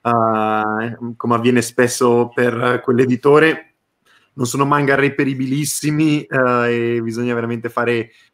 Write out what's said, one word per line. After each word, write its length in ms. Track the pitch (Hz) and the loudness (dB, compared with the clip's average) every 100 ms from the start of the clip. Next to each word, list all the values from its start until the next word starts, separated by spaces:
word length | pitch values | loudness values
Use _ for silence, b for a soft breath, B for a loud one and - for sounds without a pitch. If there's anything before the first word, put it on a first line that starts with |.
eh, 960 | 117 117 113 110 107 107 107 107 117 117 120 | -2 0 2 0 0 -2 -2 -4 -6 -8 -12
come 200 | 117 117 | -6 -2
avviene 260 | 117 120 123 | 0 2 2
spesso 680 | 113 - 120 - 123 120 120 | 0 0 0 2 2 2 0
per 460 | - 123 117 123 120 | 0 -2 0 -2 -2
quell'editore, 840 | - 123 127 123 143 147 160 147 - _ _ _ _ b b - | 0 2 2 2 4 6 4 2 -8 _ _ _ _ b b -6
non 100 | 123 | -4
sono 180 | 135 | -2
manga 320 | 139 147 139 139 | 0 2 2 2
reperibilissimi, 1300 | 139 139 135 131 131 139 147 - 147 151 156 151 | 2 0 -2 -2 -4 -4 -4 -4 -4 0 0 0
eh, 720 | - 135 127 123 120 120 117 117 | -2 -2 0 2 0 0 0 -2
e 60 | |
bisogna 320 | 113 113 123 | -4 -4 -4
veramente 340 | 120 117 117 117 | -2 -4 -4 -6
fare 420 | - 120 117 110 b b | -4 -2 -2 -4 b b